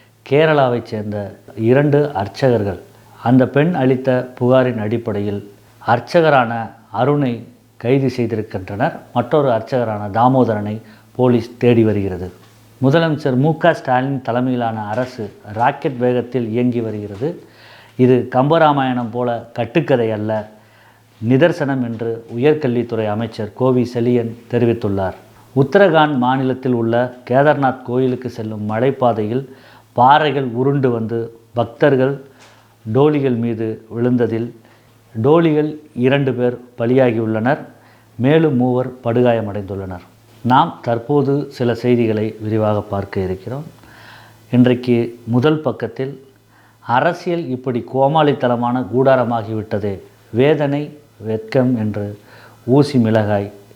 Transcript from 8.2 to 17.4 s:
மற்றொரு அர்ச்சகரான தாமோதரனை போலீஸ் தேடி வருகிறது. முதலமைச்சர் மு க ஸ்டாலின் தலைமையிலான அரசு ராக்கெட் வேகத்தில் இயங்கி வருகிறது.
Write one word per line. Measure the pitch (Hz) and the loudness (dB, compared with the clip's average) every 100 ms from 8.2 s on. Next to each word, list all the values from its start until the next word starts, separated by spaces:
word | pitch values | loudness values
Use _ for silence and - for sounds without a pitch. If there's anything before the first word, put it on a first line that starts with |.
| 117 110 104 98 92 101 139 - - | -2 -4 -6 -8 -8 -4 -4 -4 -6
மற்றொரு | 123 - 156 143 | -4 0 2 2
அர்ச்சகரான | 110 - 131 113 104 104 | 0 -2 -4 -2 -4 -4
தாமோதரனை | 104 127 131 117 104 104 107 - - _ - | 2 4 4 2 0 -4 -8 -12 -20 _ 0
போலீஸ் | 127 120 107 - | 2 2 -2 -2
தேடி | 120 117 | 2 4
வருகிறது. | 110 104 98 90 90 - - _ _ - | 4 2 -4 -6 -10 -14 -20 _ _ -2
முதலமைச்சர் | 127 165 165 147 143 123 | 2 2 2 0 -2 0
மு | 151 156 | 0 2
க | 175 | 0
ஸ்டாலின் | 156 - 127 135 139 | 0 0 -2 0 -4
தலைமையிலான | 120 120 127 123 117 110 104 | -4 -2 -2 -2 -4 -4 -6
அரசு | 110 123 - 101 - 104 | -6 -6 -8 -12 -14 -12
ராக்கெட் | 104 123 - 160 123 | -2 -2 0 -4 -2
வேகத்தில் | 123 123 120 131 113 | 0 0 -2 -4 -4
இயங்கி | 117 123 117 | -2 -2 -2
வருகிறது. | 110 107 101 98 147 180 | -4 -6 -10 -6 -6 -8